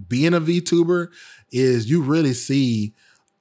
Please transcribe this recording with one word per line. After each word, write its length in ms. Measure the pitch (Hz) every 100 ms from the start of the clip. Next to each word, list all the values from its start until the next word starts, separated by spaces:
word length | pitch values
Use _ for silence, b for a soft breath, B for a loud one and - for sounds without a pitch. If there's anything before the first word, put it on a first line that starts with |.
| 87
being 260 | 127 165
a 60 | 175
VTuber 680 | 160 175 170 170 170 175 170 B B B _
is 360 | 123 131 123 110
you 140 | 165
really 320 | 135 160 147
see, 600 | 120 - 139 127 110 104 b b b b _